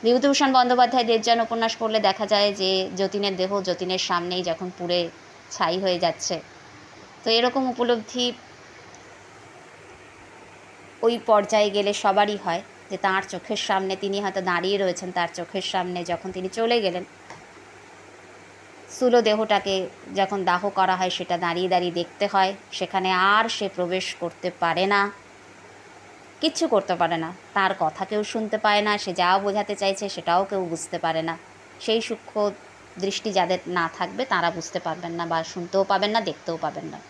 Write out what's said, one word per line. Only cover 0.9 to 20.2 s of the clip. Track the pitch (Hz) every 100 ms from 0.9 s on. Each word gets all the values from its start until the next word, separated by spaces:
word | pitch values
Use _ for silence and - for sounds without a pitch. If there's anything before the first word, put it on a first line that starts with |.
| 254 226
দেবযান | 226 220 233
উপন্যাস | 226 226 226 226
পড়লে | 226 220
দেখা | 202 214 208
যায় | 208 208
যে | 202 190 190 185 185
যতীনের | 190 202 202 185
দেহ | 185 202
যতীনের | 185 170 185 185
সামনেই | - 175 175 180
যখন | 180 165 180 180
পুড়ে | 175 175 170 - - - -
ছাই | - 170 180
হয়ে | 190 175
যাচ্ছে। | 170 165 - 165 - - - - - - - -
তো | -
এরকম | 226 247 262 262
উপলব্ধি | 247 240 240 220 247 247 240 - - - - - - - - - - - - - - - - - - - - - - - - - -
ওই | 226 233 233
পর্যায়ে | 208 202 214 208
গেলে | 202 202
সবারই | 202 208 196 208 208
হয়, | 185 170 208 - -
যে | 190
তাঁর | 196 190 190
চোখের | 180 - 208
সামনে, | - 190 190 190
তিনি | 202 196
হয়তো | 202 190
দাঁড়িয়ে | 185 175 185 202
রয়েছেন, | 190 175 185
তার | 180 170
চোখের | - 170 196
সামনে | 185 190 180 180
যখন | 175 165 190
তিনি | 185 185
চলে | 226 226 240
গেলেন, | 196 175 185 - - - - - - - - - - - - - - - - - -
স্থূল | - 254 240
দেহটাকে | 220 214 214 208 196 190 185 - -
যখন | 190